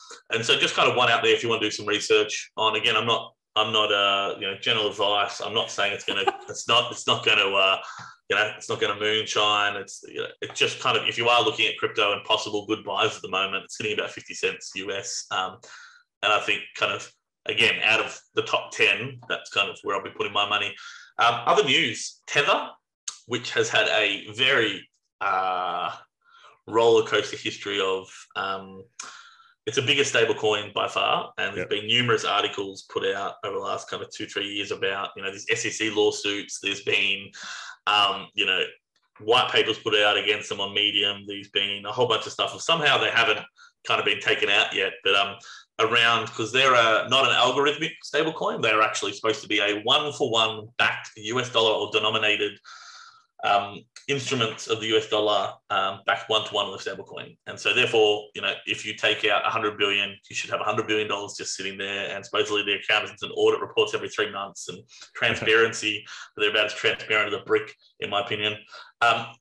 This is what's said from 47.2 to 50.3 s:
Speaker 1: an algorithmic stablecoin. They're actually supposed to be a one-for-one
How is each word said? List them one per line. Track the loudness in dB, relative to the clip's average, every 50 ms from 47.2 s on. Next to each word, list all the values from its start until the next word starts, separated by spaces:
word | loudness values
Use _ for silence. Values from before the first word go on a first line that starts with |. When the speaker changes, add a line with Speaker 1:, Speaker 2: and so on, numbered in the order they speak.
| 4 4
Speaker 1:
an | 4
algorithmic | 4 4 4 4 2 2 2 0 0 -4 -6 -8 -10 -10
stablecoin. | -4 -2 0 0 0 -2 -4 -4 -4 -2 0
They're | 0 2 4 4
actually | 4 2 2 -2 -4 -6
supposed | -6 -2 0 -2 -2 0
to | 0 0
be | 2 2
a | 2 2 0 0
one-for-one | 2 2 2 2 2 -2 -2 -2 -2 0